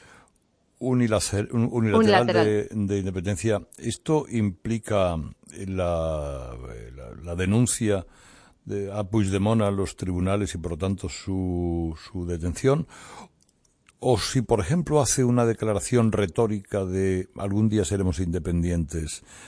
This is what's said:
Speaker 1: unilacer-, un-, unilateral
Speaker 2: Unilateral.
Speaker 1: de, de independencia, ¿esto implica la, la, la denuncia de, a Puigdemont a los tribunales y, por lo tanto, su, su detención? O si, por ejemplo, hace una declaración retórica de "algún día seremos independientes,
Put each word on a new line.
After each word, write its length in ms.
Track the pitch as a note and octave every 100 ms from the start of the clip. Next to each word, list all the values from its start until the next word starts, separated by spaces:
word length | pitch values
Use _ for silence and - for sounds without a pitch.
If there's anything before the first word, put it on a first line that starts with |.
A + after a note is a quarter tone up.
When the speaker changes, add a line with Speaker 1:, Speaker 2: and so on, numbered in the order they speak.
| - - _ _ _ _ _ -
Speaker 1:
unilacer-, 720 | B2 B2+ A#2+ G#2+ - G2+ G#2+
un-, 180 | A#2 A2+
unilateral 500 | A#2 A2+ G#3+ A3 G3
Speaker 2:
Unilateral. 220 | A#2+ - G#2+
Speaker 1:
de, 220 | G#2 -
de 260 | A2 G2 G2+
independencia, 640 | F#2+ F#2 F2+ G2+ A2+ G#2 F2 -
¿esto 480 | A#2 - - D#3 -
implica 880 | A2+ G#2 F2+ A2 A2+ - G2+ F#2 E2 C2 - - D#2+ G2
la, 880 | F#2 F2 E2+ D#2+ D2+ C#2+ C2+ B1 A#1+ A#1+ A1+ A1+ C2
la, 140 | B1 -
la 120 | E2+ F2
denuncia 720 | F#2 A2 A#2+ - G#2+ G2 - - - - - _
de, 280 | - G2+ G2
a 120 | G#2
Puigdemont 580 | F#2+ A2 F#2+ G2 G#2 A2+
a 80 | G2+
los 260 | G2 F#2 -
tribunales 600 | F#2 F2+ F#2 G2+ G2 F2
y, 20 |
por 140 | E2+
lo 60 | E2
tanto, 320 | F#2+ G2 F2
su, 840 | - - F#2+ F#2 F2 F2 E2+ E2 D#2+
su 240 | - F#2 F2
detención? 640 | E2+ F2 D#2+ C3 D3 - - - - - _ _ _ _ _ _ - B2+
O 120 | A2
si, 220 | - C3+
por 160 | A2+ A2
ejemplo, 420 | E2+ F3 D3 D3+
hace 220 | B2+ -
una 220 | B2 B2 A#2
declaración 680 | G#2+ A2 G2+ - B2 A2+
retórica 720 | G2+ G2 - A2+ G#2+ - G2+ F#2+
de 420 | F#2+ F#2+ F#2 F#2 -
"algún 320 | G2 G2+ A2
día 160 | G#2+ F2+
seremos 340 | G2+ F#2+ F2
independientes, 1040 | F2 E2+ D#2+ E2+ E2+ F2 D#2 D#2+ D2+ - - -